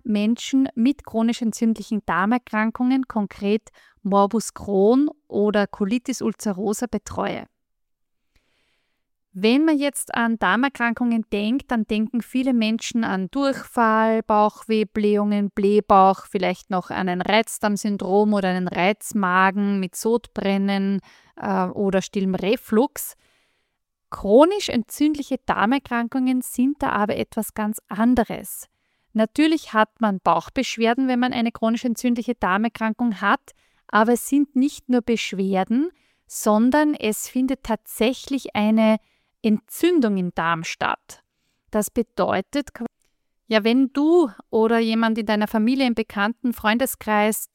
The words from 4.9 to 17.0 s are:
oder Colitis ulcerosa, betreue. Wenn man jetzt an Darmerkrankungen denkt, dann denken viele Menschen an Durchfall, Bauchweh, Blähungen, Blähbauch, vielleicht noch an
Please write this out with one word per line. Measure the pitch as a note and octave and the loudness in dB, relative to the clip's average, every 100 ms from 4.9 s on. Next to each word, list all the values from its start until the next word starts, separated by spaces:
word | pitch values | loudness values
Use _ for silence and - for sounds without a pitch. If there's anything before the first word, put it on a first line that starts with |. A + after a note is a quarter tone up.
| C4 D4 - - | 4 2 -2 -6
oder | - G#3 G#3 G3+ | -2 0 0 -2
Colitis | - G3 A#3+ - A#3+ | -2 -4 -2 -4 -4
ulcerosa, | A3+ - G#3+ F#3 G3+ A3 A#3+ | -6 -4 -6 -4 -4 -4 -4
betreue. | G#3+ - - G3 - - _ _ _ _ _ _ _ _ _ _ _ _ _ _ _ _ _ _ F#3 | -6 -8 -6 -6 -6 -12 _ _ _ _ _ _ _ _ _ _ _ _ _ _ _ _ _ _ -2
Wenn | G#3+ C4 D#4+ | 2 4 4
man | D4 | 2
jetzt | C#4+ - - | 0 -4 -6
an | - A#3 A3+ | -2 -2 0
Darmerkrankungen | F#3 G#3 C4+ - A#3 A3+ A#3+ A3+ - | 0 2 0 -2 -2 0 0 -2 -2
denkt, | G3+ G#3 C4+ - | -4 -2 -2 -2
dann | A#3 G#3+ | -2 -2
denken | G#3+ A3 A#3+ | -2 -2 -4
viele | - B3+ C4 | -4 -2 0
Menschen | A#3+ A3 A3+ - A#3 | 2 0 -2 -4 -4
an | A3+ F#3+ F#3 | -2 -2 -4
Durchfall, | C#4 C#4 C4 - - A3 A3 A3 A3+ | -2 -2 -2 -4 0 2 4 2 0
Bauchweh, | - G#3 G#3 - - A3 G#3+ | 2 2 2 0 -2 0 0
Blähungen, | G#3+ G#3 G#3 G#3 G#3 G3+ | 0 2 2 2 0 -2
Blähbauch, | - G3 G#3 - G3 F#3+ F#3+ - | 0 2 2 6 6 6 4 -4
vielleicht | G3+ F3+ F3+ - | -4 -2 -4 -4
noch | F#3 - | -6 -4
an | - | -4